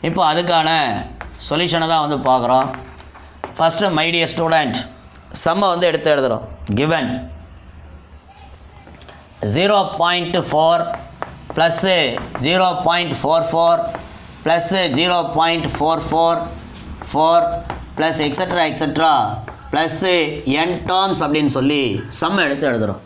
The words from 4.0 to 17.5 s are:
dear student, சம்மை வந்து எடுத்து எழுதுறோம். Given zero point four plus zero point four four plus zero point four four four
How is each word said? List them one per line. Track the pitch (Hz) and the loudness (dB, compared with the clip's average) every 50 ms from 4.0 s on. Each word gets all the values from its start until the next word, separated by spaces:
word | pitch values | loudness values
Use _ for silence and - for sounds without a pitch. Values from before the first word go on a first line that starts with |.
| 160 165 170 | 0 2 2
dear | 170 165 - - | 0 0 0 0
student, | 170 165 160 160 160 147 127 117 123 120 - - - - - - - - - - - - | -2 0 2 2 2 2 0 -2 -4 -6 -8 -14 -20 -20 -20 -20 -20 -20 -10 -6 -2 0
சம்மை | 165 165 196 202 190 175 | 0 2 2 2 2 2
வந்து | 175 180 170 | 2 2 2
எடுத்து | 156 160 - 156 151 | 0 2 2 2 2
எழுதுறோம். | 139 131 127 113 110 - - - - - - 101 110 | 4 2 0 0 -2 -6 -12 -14 -14 -6 -4 0 0
Given | 139 156 165 156 131 123 127 127 123 - - - - - - - - - - - - - - - - - - - - - - - - - - - - - - - - - - - - - - - - - - - - 104 101 | 2 2 2 0 0 -2 -4 -6 -8 -12 -14 -16 -18 -20 -20 -20 -20 -20 -20 -20 -20 -20 -20 -20 -20 -20 -20 -20 -20 -20 -20 -20 -20 -20 -20 -20 -20 -20 -20 -20 -20 -20 -20 -20 -20 -20 -20 -20 -20 -20 -12 -6 -4 -2 0
zero | 147 180 202 208 202 190 190 - - | 2 2 4 4 2 2 0 -2 -2
point | 170 175 175 180 170 170 175 180 - - 151 | 0 0 0 0 -2 -2 -2 -2 -2 0 0
four | 151 160 160 170 165 - - - - - - - - - - - - - - - | 2 4 4 4 2 0 -2 -6 -10 -12 -18 -12 -12 -12 -12 -12 -18 -16 -8 -2
plus | - 160 170 165 - - 190 185 175 151 127 117 - - - - - 123 | 0 2 2 2 0 0 2 2 2 2 0 -2 -4 -8 -8 -8 -4 -2
zero | 147 175 185 190 180 170 180 180 165 | 0 2 2 2 2 0 0 0 0
point | 170 175 175 160 135 131 - | 0 0 0 -2 -4 -4 0
four | 143 160 - - - 160 | 0 2 2 0 0 0
four | 165 170 170 170 170 - - - - - - - - - - - - - | 2 4 4 4 2 0 -4 -6 -10 -12 -14 -18 -20 -20 -20 -20 -6 0
plus | 156 165 170 170 165 190 190 180 165 127 131 | 0 0 2 2 0 0 0 2 2 2 2
zero | 170 180 180 175 165 - - 151 | 2 2 2 0 0 -2 0 0
point | 165 165 165 165 156 151 - | 2 2 2 0 -2 -4 -4
four | - 143 156 165 160 156 - | -2 0 0 0 0 -2 -2
four | 156 160 165 165 165 165 - - - - - - - - - - - - - - - | 0 2 4 2 2 0 -2 -8 -10 -14 -16 -18 -18 -16 -14 -14 -14 -14 -12 -6 0
four | 147 156 160 170 170 - - | 2 2 4 4 4 4 2